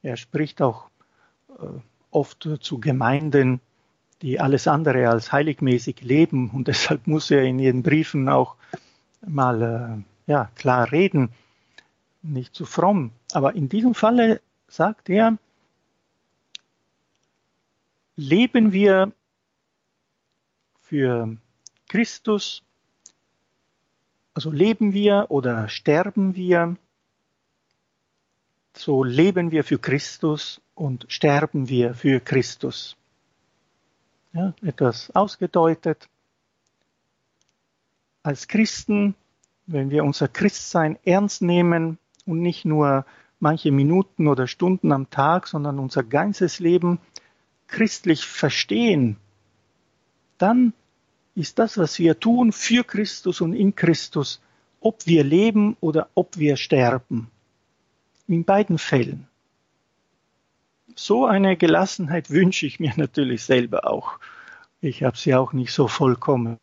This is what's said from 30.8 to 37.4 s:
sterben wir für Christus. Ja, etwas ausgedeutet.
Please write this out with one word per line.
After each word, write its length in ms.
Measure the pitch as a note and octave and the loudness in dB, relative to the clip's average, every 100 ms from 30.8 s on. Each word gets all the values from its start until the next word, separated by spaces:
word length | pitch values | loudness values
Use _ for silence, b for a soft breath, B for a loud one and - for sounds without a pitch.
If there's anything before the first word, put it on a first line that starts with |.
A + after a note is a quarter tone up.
| D3+ B2 - | -8 -8 -10
sterben 600 | - D#3 C#3+ D3+ D3+ B2+ | -2 0 2 0 -4 -2
wir 240 | B2+ A#2+ | 0 -2
für 260 | A#2+ C#3+ C3 | 0 0 0
Christus. 800 | - C3+ A#2+ - - - - - _ _ _ _ _ _ _ _ _ _ _ _ _ | 0 -2 -2 -6 -10 -10 -16 -20 _ _ _ _ _ _ _ _ _ _ _ _ _
Ja, 200 | E3+ F#3+ - | -6 -6 -6
etwas 480 | F#3 - C3 A#2 - - | -10 0 0 -2 -4 0
ausgedeutet. 920 | G3+ - F3+ F#3 E3 D#3 E3 D#3 - _ _ _ _ _ _ _ _ _ _ _ _ _ | 0 -2 -2 2 2 2 -4 -6 -10 _ _ _ _ _ _ _ _ _ _ _ _ _